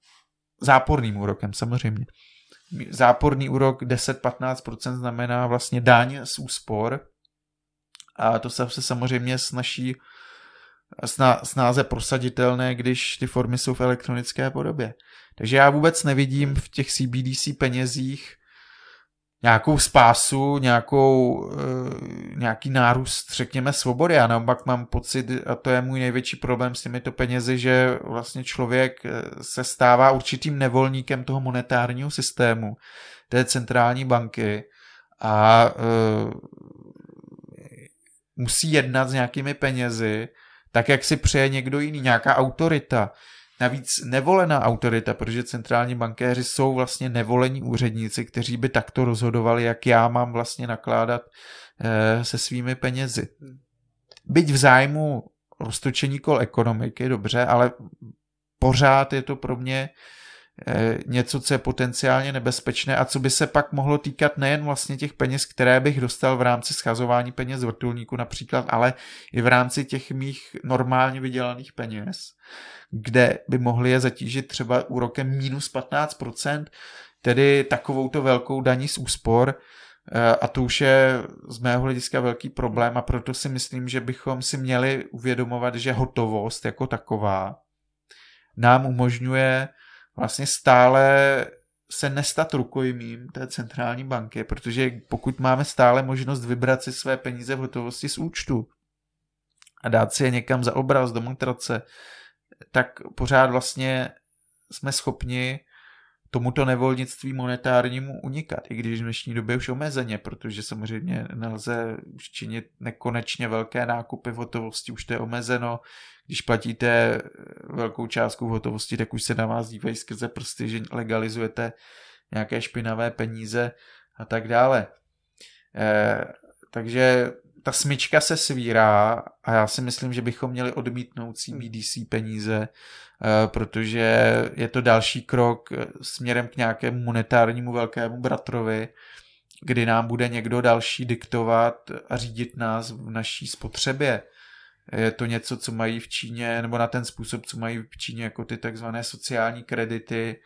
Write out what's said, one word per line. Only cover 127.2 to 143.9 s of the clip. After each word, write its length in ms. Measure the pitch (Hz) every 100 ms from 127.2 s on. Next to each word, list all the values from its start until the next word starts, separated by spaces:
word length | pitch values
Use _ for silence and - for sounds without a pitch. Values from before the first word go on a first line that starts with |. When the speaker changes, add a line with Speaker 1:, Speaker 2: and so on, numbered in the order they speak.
| 123 123 _ _
Speaker 1:
ta 100 | -
smyčka 480 | - 143 135 - 156
se 160 | - 160
svírá 880 | - 131 117 110 107 104 107 117 - _
a 100 | 113
já 120 | 113 107
si 140 | -
myslím, 320 | 123 - 131
že 100 | 123
bychom 280 | 120 - 127
měli 220 | 123 123
odmítnout 640 | 123 123 123 123 120 117 113
C 140 | -
B 160 | 147 117
D 140 | 113
C 180 | 107 120
Speaker 2:
Hmm. 60 | 110
Speaker 1:
peníze, 640 | 117 110 110 107 107 107
eh, 800 | _ - - - - 110 110 110
protože 880 | - 107 110 110 117 113 113 113 117 120
je 140 | - 117
to 120 | 127
další 420 | 120 113 110 -
krok, 500 | - 123 117 113 -
eh, 140 | 127 - -
směrem 460 | 131 - 123 120 117
k 80 | -
nějakému 420 | 113 110 120 123
monetárnímu 760 | 120 117 113 120 117 120 123
velkému 480 | 120 113 120 117 123
bratrovi, 680 | 127 - - 120 110 110 113 _ - - _ _ _ _
kdy 240 | - 120 117
nám 200 | 113 117
bude 220 | 117 120
někdo 320 | 117 110 120
další 440 | 120 117 - -
diktovat 880 | 123 117 - 120 113 113 117 - - 117 -
a 80 | 127
řídit 400 | 120 113 120 -
nás 340 | 113 113 113
v 200 | 113 107
naší 360 | 113 110 - -
spotřebě. 760 | - 117 - 135